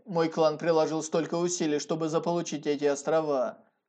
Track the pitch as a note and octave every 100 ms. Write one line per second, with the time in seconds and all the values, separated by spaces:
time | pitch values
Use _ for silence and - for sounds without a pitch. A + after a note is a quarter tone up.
0 | - E3 E3 E3 D#3 D3 D#3+ D#3+ D3+ D#3+
1 | D3+ E3+ D3+ E3+ F3 F3 E3 D3 - D#3+
2 | D#3+ D#3+ E3 E3+ E3 D3+ D3+ C#3+ C#3+ C#3
3 | - D#3+ D#3 C#3 A#2 - _ _